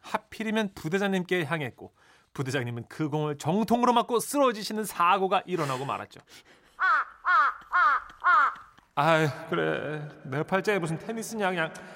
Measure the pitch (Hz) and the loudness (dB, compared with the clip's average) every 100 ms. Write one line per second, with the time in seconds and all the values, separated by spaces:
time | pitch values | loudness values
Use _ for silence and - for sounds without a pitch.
0 | - - - - 220 214 208 - 156 190 | -8 -8 -8 -6 -2 0 0 -4 -2 0
1 | 202 190 175 180 139 165 123 - 95 _ | 0 0 0 0 0 -2 -4 -10 -18 _
2 | _ _ _ - 127 135 120 117 113 - | _ _ _ -8 -4 -2 -4 -6 -10 -6
3 | 151 151 151 143 147 196 214 233 240 240 | -4 -2 -2 -4 -2 0 2 2 4 4
4 | 226 233 - 285 262 220 196 214 214 - | 2 0 0 2 2 2 -4 -6 -4 0
5 | 175 196 190 185 170 180 143 127 135 98 | 2 4 2 0 0 -2 -2 -2 -4 -6
6 | 101 - - - - - _ - 740 302 | -8 -16 -20 -20 -20 -20 _ -2 2 2
7 | - - 339 339 277 - - 359 311 254 | 0 -4 2 4 2 0 -2 2 4 2
8 | - - 359 330 262 - - _ _ - | -4 -2 2 4 4 0 -16 _ _ 0
9 | 151 160 151 - - 170 156 143 135 151 | 4 4 2 -2 -4 -2 0 -2 -4 -8
10 | 147 - - 135 160 190 214 196 160 160 | -10 -14 -6 -4 0 0 2 0 0 -6
11 | - 226 214 220 190 180 160 - - | -6 -8 -6 -2 0 0 -2 -6 -18